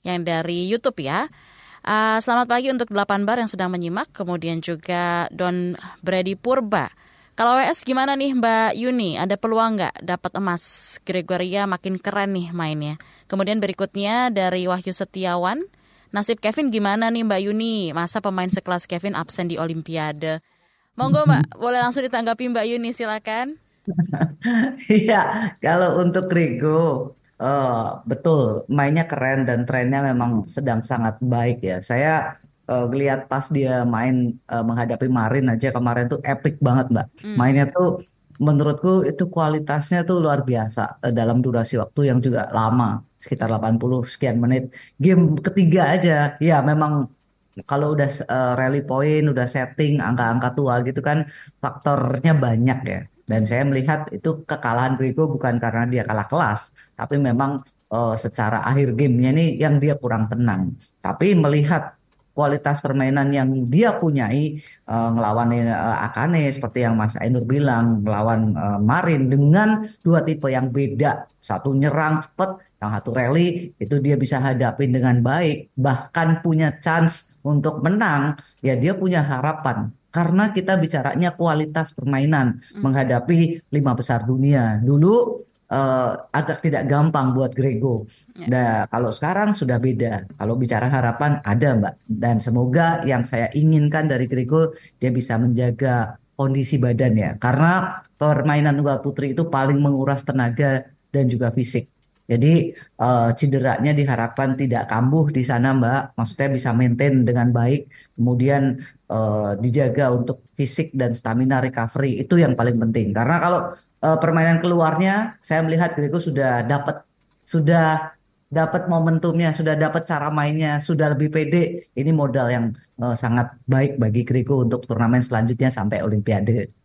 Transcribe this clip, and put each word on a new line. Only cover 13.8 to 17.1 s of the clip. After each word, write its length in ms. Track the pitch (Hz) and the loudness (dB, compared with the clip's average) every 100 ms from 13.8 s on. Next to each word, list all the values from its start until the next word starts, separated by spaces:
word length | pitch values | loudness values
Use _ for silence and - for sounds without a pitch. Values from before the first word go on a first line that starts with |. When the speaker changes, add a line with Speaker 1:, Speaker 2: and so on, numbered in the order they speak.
| 196 196 202 240 247 | -6 -4 -2 0 0
Speaker 1:
dari 400 | 202 185 185 180 | 0 0 -2 -2
Wahyu 240 | 185 185 | -4 -4
Setiawan. 720 | 185 196 190 185 175 180 262 392 _ _ _ _ | -8 -8 -4 -4 -2 -2 -4 -10 _ _ _ _
Nasib 240 | 202 208 226 | -6 -4 -2
Kevin 320 | 208 220 285 | -2 -2 -2
gimana 400 | 220 202 208 226 | 0 0 0 0